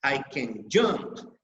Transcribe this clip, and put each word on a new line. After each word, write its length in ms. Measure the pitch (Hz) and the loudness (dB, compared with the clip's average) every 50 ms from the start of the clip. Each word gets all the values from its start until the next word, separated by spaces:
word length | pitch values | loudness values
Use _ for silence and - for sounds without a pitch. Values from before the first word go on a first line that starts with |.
I 160 | - 139 139 | 2 2 0
can 520 | 135 131 - - 147 127 117 113 107 104 110 | 0 -2 -4 -6 -4 -4 -4 -6 -8 -10 2
jump. 500 | - 190 240 214 190 - - - - - - - - _ | 4 4 6 6 2 0 -4 -6 -10 -12 -14 -16 -18 _